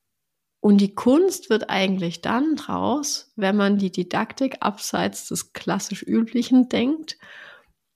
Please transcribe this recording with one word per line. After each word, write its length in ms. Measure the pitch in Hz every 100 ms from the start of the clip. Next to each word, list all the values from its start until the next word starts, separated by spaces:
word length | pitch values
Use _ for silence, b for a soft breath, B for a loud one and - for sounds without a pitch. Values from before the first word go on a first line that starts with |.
| _ _ _ _ _ _
Und 180 | 214 202
die 160 | 196
Kunst 560 | - 240 294 381 - -
wird 180 | 220 -
eigentlich 540 | 196 190 190 175 -
dann 340 | - 233 311 294
draus, 760 | - - - 285 277 - - -
wenn 200 | 190 208
man 200 | 196 202
die 160 | 185
Didaktik 640 | 185 180 - 220 - 269 -
abseits 680 | - 202 - 202 196 - -
des 240 | 175 -
klassisch 500 | - - 190 - 196
Üblichen 680 | 180 220 226 240 240 254 247
denkt 480 | 214 247 311 - B B B B B B _ _